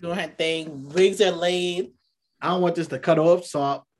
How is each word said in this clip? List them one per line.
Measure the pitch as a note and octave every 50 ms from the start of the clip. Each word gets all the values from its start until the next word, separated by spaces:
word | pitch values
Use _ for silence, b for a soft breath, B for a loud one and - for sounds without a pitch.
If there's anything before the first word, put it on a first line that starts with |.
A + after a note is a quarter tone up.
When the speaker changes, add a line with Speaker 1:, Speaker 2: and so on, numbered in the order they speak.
Speaker 1:
Doing | F3 E3+ F3 G3
her | E3+ D#3 -
thing. | - D#3+ D#3+ E3 D#3+ D#3+ D#3 D3+ C3+ C3+ C#3+
Wigs | D3 F3+ F#3+ G3+ F#3+ F#3+
are | G#3 F#3
laid. | E3+ E3+ F3 F3+ F3+ F3+ F3+ F3+ F3 F3 F#3 - _ _ _ _ _ _ _ _ _ - C#3
Speaker 2:
I | D#3+
don't | F3+ F3+
want | F3+ F3 E3+
this | F3 E3 D3
to | C#3 C3
cut | - F3 D#3+ D#3
off, | D#3 E3+ F3 F3+ F3+
so | - - D3 C#3
I, | C#3 - - _ _ _ _